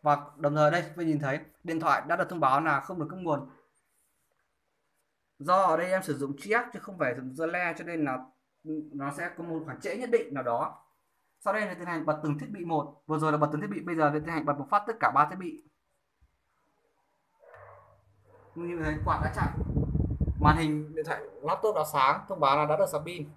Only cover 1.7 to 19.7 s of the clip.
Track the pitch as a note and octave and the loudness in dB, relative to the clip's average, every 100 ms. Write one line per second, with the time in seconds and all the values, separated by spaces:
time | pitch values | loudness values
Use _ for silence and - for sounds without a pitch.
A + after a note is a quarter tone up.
1.7 | E3 E3 C3 C#3+ F3 F3 F3 C3+ C3+ D#3+ | -2 2 2 2 0 0 2 4 4 4
2.7 | C#3 - F3+ D3 F#3 E3+ C#3+ C3 - _ | 0 -2 -6 -6 -6 -2 -2 -4 -20 _
3.7 | _ _ _ _ _ _ _ _ _ _ | _ _ _ _ _ _ _ _ _ _
4.7 | _ _ _ _ _ _ _ C#3+ F#3 F#3 | _ _ _ _ _ _ _ 2 4 6
5.7 | D#3+ F3+ F#3 F3+ C3 C#3 C#3 G3+ A3+ A#3+ | 4 2 0 0 -4 -4 -6 0 0 0
6.7 | G3 - F3+ C3+ B2 B2+ C#3 E3 F3 F3 | -12 -14 -2 -2 -2 -8 -4 -4 -2 -2
7.7 | E3 E3+ E3 D3 C3 - _ _ _ D#3 | -4 -6 -2 -2 -2 -8 _ _ _ -10
8.7 | D#3 D3+ C#3 C#3 D3 F3 F3 E3 D#3+ D3+ | -8 -8 -6 -6 -4 -8 -8 -6 -6 -8
9.7 | B2+ G#3 A#3 A#3+ A3+ A#3 C#3 B2 A#2 D#3+ | -8 -6 -6 0 0 0 -4 -2 -2 -2
10.7 | - _ _ _ _ _ _ G#3 G#3+ G3+ | -8 _ _ _ _ _ _ -2 -2 -2
11.7 | F3 F3 E3 D3 D3+ D3+ C#3+ - G3+ E3+ | -6 -6 -2 -2 -2 -2 -4 -6 -8 -2
12.7 | D#3 C#3 - - D#3 D#3 D3+ D3 D3+ - | -2 -2 -12 -6 0 2 2 2 0 -4
13.7 | - D#3 D#3+ D3 D3+ D3+ E3 C#3+ C#3+ C#3 | -6 -4 2 4 2 -2 -2 -2 -2 2
14.7 | G3+ G3+ A3 - C3+ D3+ F#3 F3 - _ | 0 0 2 4 6 4 0 -10 -10 _
15.7 | _ _ _ _ _ _ _ _ _ _ | _ _ _ _ _ _ _ _ _ _
16.7 | _ _ _ _ _ _ _ - - - | _ _ _ _ _ _ _ -20 -20 -20
17.7 | - _ _ _ _ _ - - E3 F3 | -20 _ _ _ _ _ -20 -16 -10 -6
18.7 | E3+ D#3 D3+ E3 D#3+ C#3+ G#3 E3 - - | -4 -4 -2 0 0 0 0 -2 0 -2